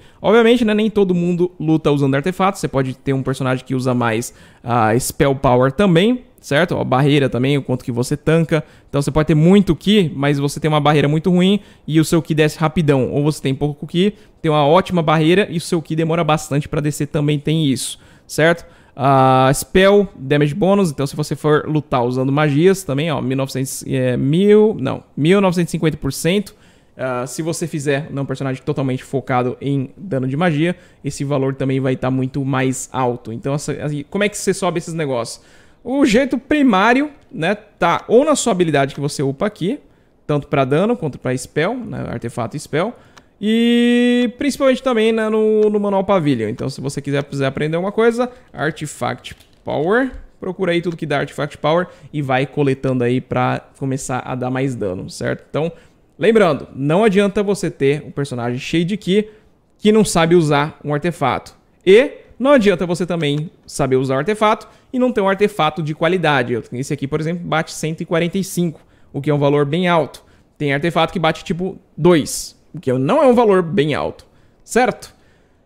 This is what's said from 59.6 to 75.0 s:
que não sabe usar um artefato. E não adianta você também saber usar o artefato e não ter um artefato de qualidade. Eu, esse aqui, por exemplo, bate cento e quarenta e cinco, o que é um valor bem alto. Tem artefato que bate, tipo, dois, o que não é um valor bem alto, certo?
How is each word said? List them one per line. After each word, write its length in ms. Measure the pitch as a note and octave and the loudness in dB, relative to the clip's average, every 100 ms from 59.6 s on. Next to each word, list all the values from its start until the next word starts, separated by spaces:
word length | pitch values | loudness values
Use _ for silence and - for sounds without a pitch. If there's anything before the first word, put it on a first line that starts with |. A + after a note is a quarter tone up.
| _ _ | _ _
que 140 | G#3 | 4
não 140 | A3 | 4
sabe 320 | - F3 E3 F3 | 4 2 4 4
usar 420 | D3+ C#3+ D3+ - | 4 0 -2 -6
um 100 | D3 | -6
artefato. 640 | D3 F3 - C3 F#2 - - _ _ | -4 -4 -2 -2 -2 -6 -20 _ _
E 280 | F3 G#3 D4 - - - | 6 6 6 -2 -18 -2
não 140 | C4 | 2
adianta 340 | C#4+ G3+ F3+ F3 | 4 4 2 0
você 180 | F3 | -4
também 460 | F3 E3+ D3 D3 D#3 - - | -4 -2 -2 -2 -6 -12 -10
saber 300 | - C3+ C3 | -4 0 0
usar 180 | C3 | 0
o 40 | C3 | -2
artefato 500 | D3+ G#3+ G#3+ G#3+ - _ _ | -2 0 0 0 -6 _ _
e 80 | B3+ | -2
não 100 | B3+ | -2
ter 100 | G#3+ | 0
um 80 | G3 | 0
artefato 540 | G3 G#3 - D#3 F3 | 2 0 0 -2 -2
de 140 | D3+ D#3 | -6 -2
qualidade. 560 | E3 F#3 D#3+ C#3 A#2+ | 0 2 2 0 0
Eu, 100 | A2+ - | -4 -6
esse 180 | B2 C#3 | -8 -6
aqui, 160 | D3 C3+ | -6 -4
por 120 | D#3+ | -4
exemplo, 240 | D#3+ F3 | -4 -6
bate 280 | F3 D#3 E3 | -4 -4 -6
cento 300 | - D#3 E3 | -8 -8 -8
e 20 | |
quarenta 340 | E3+ E3 F3 G3 | -4 -2 -2 -4
e 60 | |
cinco, 360 | F3+ - F3 - _ _ _ | -4 -4 -4 -6 _ _ _
o 80 | C#3 | -6
que 100 | C#3 | -2
é 40 | |
um 40 | D3 | 0
valor 260 | C#3+ D3 | 2 2
bem 240 | C#3+ E3 F3+ | 0 0 0
alto. 340 | E3+ C3 - _ _ _ - | 0 0 -6 _ _ _ -6
Tem 160 | C#3+ | -4
artefato 400 | C#3 E3+ E3 D#3+ | -2 -2 0 0
que 60 | F#3 | 0
bate, 240 | D#3+ E3 | -2 -2
tipo, 340 | - E3+ F#3 - _ - | -6 -6 -6 -10 _ 0
dois, 600 | E3+ E3 G2 - - - _ | 4 4 2 -6 -12 -18 _
o 60 | - | -8
que 120 | C3 | -2
não 300 | B2+ C3+ C#4 | 0 2 4
é 40 | C#4 | 4
um 80 | |
valor 280 | A#3+ A3 F#3 | 4 4 2
bem 320 | E3 E3+ D3+ | 2 0 0
alto, 300 | G#2+ D#2 - - _ _ _ | -2 -6 -8 -18 _ _ _
certo? 480 | - A3+ B3+ - | -4 0 0 -2